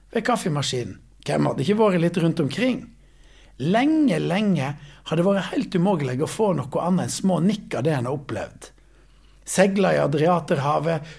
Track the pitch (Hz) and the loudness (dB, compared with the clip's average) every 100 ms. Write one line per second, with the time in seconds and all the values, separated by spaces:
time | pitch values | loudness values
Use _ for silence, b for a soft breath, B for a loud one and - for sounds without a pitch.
0 | B 233 226 233 190 147 135 190 175 - | B -4 0 0 0 -2 -2 -4 -6 -10
1 | - - - 151 147 120 135 214 214 180 | -20 -14 -4 0 0 0 0 2 4 4
2 | 170 175 165 156 139 - 254 208 - - | 2 2 0 2 -2 0 -2 -2 -6 -20
3 | b b b b b b 135 214 277 320 | b b b b b b 0 2 2 4
4 | 294 160 151 180 214 170 135 147 B B | 2 2 0 0 2 0 0 -6 B B
5 | B 160 175 196 - 320 208 180 180 185 | B 0 2 2 -2 -4 -2 0 2 0
6 | 139 127 151 - 214 160 - 160 160 185 | -2 -2 -4 0 0 0 -2 -4 0 0
7 | - - 190 175 175 - - - 139 147 | 0 -2 0 2 2 0 -4 -4 0 0
8 | 120 147 - - - - - - b b | -2 -6 -6 -8 -8 -14 -20 -20 b b
9 | b b b b b - 202 196 180 151 | b b b b b 2 2 4 2 2
10 | 147 147 156 175 156 156 143 151 151 160 | 2 2 2 2 0 -2 0 0 0 -4
11 | B | B